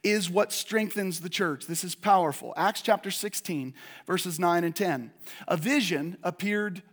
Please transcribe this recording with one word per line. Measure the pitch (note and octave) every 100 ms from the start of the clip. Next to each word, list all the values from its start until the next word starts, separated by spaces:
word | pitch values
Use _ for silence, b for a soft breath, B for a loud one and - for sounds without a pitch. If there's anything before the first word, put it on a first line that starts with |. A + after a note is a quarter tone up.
is | G#3 G#3 F3
what | F3+ -
strengthens | - - A3 G#3+ G#3 F#3+ E3
the | F3
church. | - F3 C#3 -
This | E3
is | F3+
powerful. | - G#3 F#3+ D#3+ C#3 A#2+ -
Acts | F#3+ -
chapter | - G#3 G3
sixteen, | - G3+ - - D#3 C3 - B B -
verses | F3+ F#3 D#3
nine | F3 E3+
and | E3+
ten. | E3 G3 C3+ A#2 - B B -
A | E3+
vision | F#3 D4 F#3+ D#3 D#3+ F#3
appeared | F3+ E3+ G3+ G#3 G#3 F#3 -